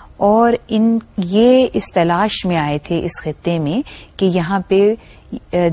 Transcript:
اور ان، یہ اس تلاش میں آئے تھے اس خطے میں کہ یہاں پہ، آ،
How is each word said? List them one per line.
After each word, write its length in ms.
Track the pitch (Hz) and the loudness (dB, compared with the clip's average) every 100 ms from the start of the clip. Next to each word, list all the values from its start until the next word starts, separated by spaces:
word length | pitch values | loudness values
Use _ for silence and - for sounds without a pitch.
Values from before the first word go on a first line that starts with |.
| - - | -20 -2
اور 360 | 202 220 233 233 - | 0 2 2 0 -2
ان، 300 | 220 226 226 - - | 0 0 0 -4 -8
یہ 500 | 175 202 240 254 254 | -2 4 4 4 2
اس 180 | 226 - | -2 -4
تلاش 520 | 185 170 175 214 - 185 | 0 0 0 -2 -4 -2
میں 120 | 170 | -2
آئے 200 | 147 147 | -2 -4
تھے 220 | - 170 | -4 -4
اس 220 | 165 - | -4 -8
خطے 380 | 156 147 - 170 | -10 -8 -4 -2
میں 220 | 147 196 294 - - - | -2 -4 -6 -12 -18 -4
کہ 60 | 190 | -2
یہاں 340 | 180 165 196 185 | 0 -2 -4 0
پہ، 260 | 196 202 226 - - - | 2 2 0 -8 -20 -16
آ، 240 | - - 175 170 | -16 -6 -2 0